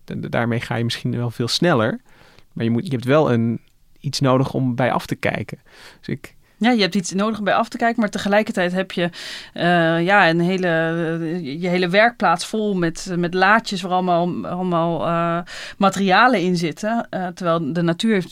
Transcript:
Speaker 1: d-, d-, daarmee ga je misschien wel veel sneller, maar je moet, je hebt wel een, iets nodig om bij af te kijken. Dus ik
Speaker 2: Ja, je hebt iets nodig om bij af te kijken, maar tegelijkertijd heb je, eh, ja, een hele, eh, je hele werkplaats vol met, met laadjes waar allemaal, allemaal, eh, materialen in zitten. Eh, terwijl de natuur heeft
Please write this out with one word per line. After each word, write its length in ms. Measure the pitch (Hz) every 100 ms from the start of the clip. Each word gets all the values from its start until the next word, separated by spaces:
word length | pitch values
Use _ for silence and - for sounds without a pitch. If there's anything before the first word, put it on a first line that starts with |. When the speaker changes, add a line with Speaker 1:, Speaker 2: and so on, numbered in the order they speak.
Speaker 1:
d-, 180 | - -
d-, 100 | 120
daarmee 280 | 123 117 113
ga 160 | - 117
je 80 |
misschien 320 | 117 - 127 120
wel 140 | 120
veel 160 | - 120
sneller, 520 | - 170 139 110 233 - - - - -
maar 100 | -
je 80 | 117
moet, 140 | 117 -
je 60 |
hebt 140 | 131 120
wel 260 | 151 135
een, 300 | 117 117 113 - _ _ -
iets 200 | 143 -
nodig 340 | 135 131 135
om 220 | 135 131 120
bij 160 | 123
af 140 | - -
te 100 | -
kijken. 440 | - - - - _ - - -
Dus 80 | -
ik 260 | 123 - - _ _
Speaker 2:
Ja, 140 | 220
je 100 | 240
hebt 140 | 185 202
iets 160 | 170
nodig 240 | 190 214 208
om 60 |
bij 100 | 196 -
af 140 | 226
te 80 | 240
kijken, 220 | 233 233
maar 100 | 208
tegelijkertijd 600 | 202 196 208 220 208 175
heb 200 | 185 190
je, 180 | - 175 - - - -
eh, 500 | - 175 175 165 165
ja, 260 | 170 202 170
een 100 | 165
hele, 280 | 170 190 180 160 165 165 165 165
eh, 400 | 165 180 139 151
je 60 | 180
hele 200 | 180 180
werkplaats 560 | 196 233 - 180 175 -
vol 300 | 220 214 190
met, 380 | 165 - 190 175
met 160 | 175
laadjes 480 | 185 190 220 220 190
waar 100 | 185
allemaal, 540 | 180 185 170 175 123 90
allemaal, 600 | 180 185 170 170 165 120
eh, 340 | 170 170 170 170 - - -
materialen 640 | 196 190 196 185 254 220
in 140 | 180 175
zitten. 500 | 170 143 214 233 -
Eh, 180 | 185 180
terwijl 460 | 175 175 165 151
de 80 | 170
natuur 300 | 170 165 226
heeft 120 | 202 170